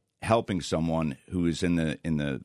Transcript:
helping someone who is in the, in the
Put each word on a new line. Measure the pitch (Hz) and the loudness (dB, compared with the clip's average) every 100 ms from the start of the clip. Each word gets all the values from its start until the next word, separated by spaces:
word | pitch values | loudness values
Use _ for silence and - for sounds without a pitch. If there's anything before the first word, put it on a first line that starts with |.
| _ - | _ -6
helping | 95 113 98 90 | 2 2 2 -4
someone | - 82 82 80 78 65 - | -2 0 0 0 -2 -4 -6
who | 90 85 | 0 0
is | 78 | 2
in | 90 | 2
the, | 85 80 69 | 2 0 -2
in | 85 76 | -2 -2
the | 73 65 | -2 -4